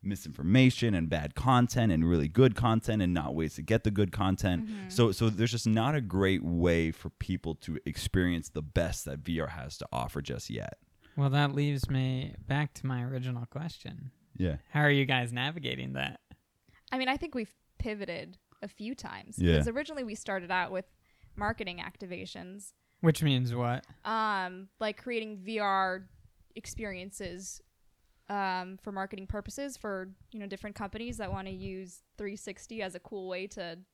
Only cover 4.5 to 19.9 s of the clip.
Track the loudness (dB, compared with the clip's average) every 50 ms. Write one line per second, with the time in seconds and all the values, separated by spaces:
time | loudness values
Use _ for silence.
4.5 | 2 2 -2 -4 -6 -8 -8 -6 4 6 6 6 6 4 2 2 4 2 0 0
5.5 | 0 0 2 4 4 4 4 2 0 0 -2 0 2 4 4 4 4 2 2 0
6.5 | 2 4 6 6 6 6 4 2 0 -4 -8 -12 -8 _ -4 -4 -4 -2 -2 -4
7.5 | -6 -6 -6 -6 -8 -6 -4 -6 -6 -4 -4 2 4 4 4 4 2 0 -4 -6
8.5 | -8 -8 -8 -2 0 0 0 0 -2 -6 -6 -8 -8 -8 -4 -2 -2 -2 -2 -4
9.5 | -6 -10 -10 -12 -12 -12 -12 -6 -4 -4 -4 -4 -4 -6 -4 -4 -6 -6 -6 -6
10.5 | -8 -6 -6 -8 -12 _ _ _ _ _ _ -10 _ 0 2 2 4 4 4 4
11.5 | 2 2 2 2 2 0 0 0 2 2 2 2 0 -2 -4 -6 -10 -12 -4 -2
12.5 | 0 0 0 -2 _ -6 -4 -4 -2 -2 -2 -4 -4 -4 -4 -4 -4 -6 -6 -8
13.5 | -8 -8 -8 -8 -8 -10 -14 -14 -14 -12 -12 -14 _ _ _ _ _ -2 0 0
14.5 | 0 -2 -6 _ 0 4 6 6 6 6 4 4 2 2 2 0 -2 -4 -4 -4
15.5 | -4 -6 -6 -6 -4 -4 -6 -6 -4 -4 -4 -4 -6 -10 _ _ -20 _ _ _
16.5 | _ _ _ _ _ _ _ -8 -4 -2 0 0 -2 -2 -4 -6 -4 -6 -6 -6
17.5 | _ _ _ _ _ _ -6 -4 -4 -6 -6 -8 -8 -10 -10 -12 -16 _ _ _
18.5 | _ _ -16 -16 -12 _ -8 -8 -8 -8 -10 -12 -12 -12 -14 -12 -4 2 4 6
19.5 | 6 6 4 2 0 -2 -4 -4